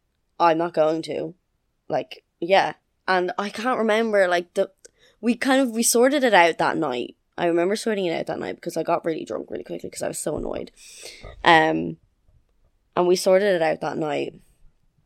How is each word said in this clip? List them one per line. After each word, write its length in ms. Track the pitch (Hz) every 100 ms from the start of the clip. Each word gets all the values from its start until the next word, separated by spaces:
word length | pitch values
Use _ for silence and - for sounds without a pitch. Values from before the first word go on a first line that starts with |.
| _ _ _ -
I'm 180 | 170 160
not 160 | 170
going 280 | 170 156 160
to. 320 | 156 139 160 180 _ _ _ _ -
Like, 380 | 147 - - _ -
yeah." 320 | 170 190 156 - _ _ -
And 240 | 185 180 -
I 120 | 202
can't 280 | 208 240 226
remember, 500 | 220 214 226 208 180
like, 240 | 175 180 -
the, 160 | 190 _ - _ _ _
we 160 | 226 233
kind 260 | 262 262
of, 100 | 254
we 120 | 220
sorted 400 | 233 233 254 294
it 100 | 254
out 240 | 196 170 -
that 200 | 156 160
night. 380 | 151 123 - - _ -
I 100 | 175
remember 280 | 170 175 214
sorting 300 | 233 202 180
it 120 | 160
out 100 | -
that 120 | -
night 160 | - -
because 220 | 175 165
I 60 |
got 200 | 160 170 170
really 200 | 156 -
drunk 260 | - -
really 140 | - -
quickly 240 | 170 -
'cause 120 | -
I 60 | -
was 100 | 160
so 180 | 170 160
annoyed. 340 | - - - _ - - - - - -
Um, 540 | - 160 160 160 170 165 _ _ _ _ _ _ _ _ _ -
and 100 | 175
we 100 | 185
sorted 380 | 196 185 208 180
it 60 |
out 200 | 160 165
that 160 | 156 -
night. 420 | 151 143 139 - _ _ - _ _ _